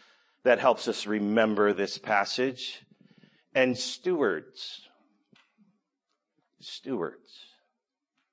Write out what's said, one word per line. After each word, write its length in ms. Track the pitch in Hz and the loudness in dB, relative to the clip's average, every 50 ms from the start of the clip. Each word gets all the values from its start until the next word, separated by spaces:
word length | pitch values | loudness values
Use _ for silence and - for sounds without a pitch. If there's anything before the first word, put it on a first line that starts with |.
| _ _ _ _ _ _ _ _ - | _ _ _ _ _ _ _ _ 4
that 160 | 127 120 107 | 4 4 6
helps 260 | - 127 113 - - | 6 4 2 2 0
us 220 | 120 107 - - 104 | -4 -4 -4 -4 -4
remember 640 | 107 107 101 104 107 113 110 110 107 101 104 104 | -2 -2 0 0 2 2 2 2 4 4 4 2
this 260 | 98 90 98 - - - | 2 0 -2 -4 -6 -8
passage, 840 | - 110 107 98 101 - - 127 127 135 127 - - - - - - _ _ _ _ _ _ _ _ _ _ _ _ _ | -4 -2 0 0 0 -2 -2 -2 -2 -2 -4 -6 -10 -12 -12 -14 -18 _ _ _ _ _ _ _ _ _ _ _ _ _
and 240 | - 135 131 127 120 | 0 2 2 2 2
stewards. 1120 | 120 - - - - - 180 180 151 131 101 85 78 - - - - - - - - - - _ _ _ _ _ _ _ _ _ _ _ _ _ _ _ _ _ _ _ _ _ _ _ _ _ _ _ _ _ _ _ _ _ _ | -2 -4 -8 -8 -6 -4 -2 0 2 2 0 0 -2 -6 -12 -16 -16 -16 -16 -16 -18 -20 -20 _ _ _ _ _ _ _ _ _ _ _ _ _ _ _ _ _ _ _ _ _ _ _ _ _ _ _ _ _ _ _ _ _ _
Stewards. 840 | - - - - - 131 131 98 82 73 - - _ _ - - - - _ _ _ _ _ _ _ _ _ _ _ _ _ _ _ _ | -18 -16 -16 -12 -8 -6 -4 -4 -4 -6 -8 -10 _ _ -20 -20 -20 -20 _ _ _ _ _ _ _ _ _ _ _ _ _ _ _ _